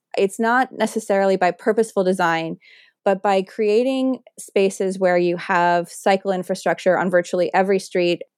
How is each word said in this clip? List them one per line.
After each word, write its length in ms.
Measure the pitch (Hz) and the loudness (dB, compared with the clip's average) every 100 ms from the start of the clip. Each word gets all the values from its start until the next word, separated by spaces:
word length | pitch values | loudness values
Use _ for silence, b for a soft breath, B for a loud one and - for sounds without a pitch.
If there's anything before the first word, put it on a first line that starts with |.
| _ - | _ -2
it's 220 | 196 - | -2 0
not 340 | 226 247 262 | 0 2 0
necessarily 640 | - 214 226 214 196 196 190 | -2 -4 -4 -2 0 2 2
by 140 | 180 | 0
purposeful 540 | 175 - 220 220 - | 0 -2 0 0 0
design, 520 | 185 185 170 165 165 180 b b b b | 0 0 0 0 -4 -10 b b b b
but 180 | - 196 | -2 0
by 200 | 208 190 | 2 0
creating 760 | 190 - 214 214 254 262 262 254 - - | -2 -2 0 2 2 0 -2 -4 -8 -20
spaces 600 | - - 196 - 190 190 | -6 0 0 0 -4 0
where 200 | 185 175 | 2 2
you 180 | 175 175 | 2 -2
have 520 | - 185 175 175 175 | -2 2 2 2 -2
cycle 400 | - - 196 196 | -4 0 0 0
infrastructure 680 | 185 185 185 190 165 - 175 | -4 -4 -4 -2 -2 0 0
on 120 | 180 | 2
virtually 400 | 180 175 185 175 | 0 0 -2 0
every 240 | 185 190 196 | 0 2 0
street, 440 | - 190 175 170 - | -2 -2 0 -2 -6